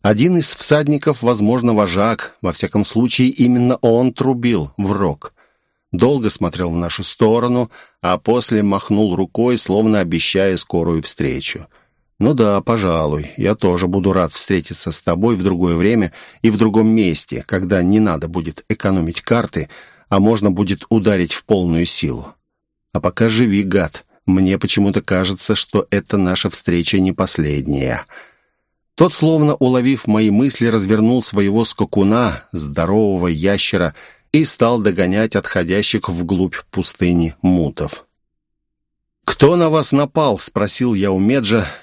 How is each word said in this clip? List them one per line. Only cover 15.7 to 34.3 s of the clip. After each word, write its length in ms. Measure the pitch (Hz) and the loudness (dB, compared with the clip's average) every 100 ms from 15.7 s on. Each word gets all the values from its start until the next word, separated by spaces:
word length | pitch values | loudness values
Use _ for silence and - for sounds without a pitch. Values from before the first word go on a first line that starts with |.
| 85 | 2
время 360 | 98 117 90 - - - | 2 2 0 -6 -20 -2
и 80 | 117 | 0
в 60 | 104 | 2
другом 320 | 110 107 110 | 2 4 2
месте, 560 | 110 95 78 - 60 - | 2 2 -2 -6 -10 -4
когда 340 | 95 92 95 | -4 0 0
не 200 | 87 107 | 2 2
надо 260 | 107 78 80 | 2 0 -4
будет 380 | 87 80 - _ | -6 -8 -12 _
экономить 540 | 107 98 95 82 - | -4 0 0 -2 -6
карты, 460 | - 117 107 82 71 - - _ _ | -2 -2 0 -6 -8 -14 -20 _ _
а 100 | 98 | 2
можно 320 | 107 113 101 | 2 2 0
будет 340 | 92 98 92 - | 0 -2 -4 0
ударить 440 | 113 101 98 85 | 0 2 0 -2
в 120 | - | -4
полную 420 | - 101 90 82 87 | 0 0 2 0 0
силу. 480 | - 76 58 - _ _ _ _ _ _ | -2 -4 -6 -12 _ _ _ _ _ _
А 80 | 85 | -4
пока 280 | 92 - 113 | -4 0 0
живи, 340 | 110 120 98 | 2 2 2
гад, 420 | 98 95 80 - _ _ - | 2 0 -2 -8 _ _ 0
мне 320 | 95 92 98 | 2 2 0
почему-то 420 | - - 202 196 | -2 0 2 0
кажется, 540 | - 92 92 95 - | -2 -2 -2 -4 -2
что 320 | 104 - 104 - | -2 0 -2 0
эта 260 | 101 - 101 | -4 -2 0
наша 340 | 90 90 98 | 0 0 -4
встреча 480 | - - 87 82 98 | -4 -2 -2 0 0
не 140 | 92 | 0
последняя». 920 | 82 92 - 73 73 69 69 65 - - - - _ _ _ _ _ _ - | 0 -4 -2 -2 -2 -2 -2 -2 -6 -10 -20 -20 _ _ _ _ _ _ 0
Тот, 160 | 170 | 2
словно 420 | - 156 160 151 | 2 2 2 2
уловив 540 | 147 127 127 123 135 - | 2 2 2 0 -2 0
мои 200 | 107 110 | 2 4
мысли, 380 | 104 139 - 117 | 2 0 0 0
развернул 560 | 110 98 110 110 127 | 0 2 2 2 2
своего 420 | - 101 98 107 | 0 0 0 0
скакуна, 840 | 113 - 98 101 98 113 117 71 _ | -2 -4 -2 2 2 2 0 -4 _
здорового 800 | 85 73 73 85 104 104 92 87 | -10 -6 -4 0 2 2 0 -2
ящера, 640 | 78 92 101 - 95 85 - - _ _ | 0 0 0 -2 -2 -2 -4 -20 _ _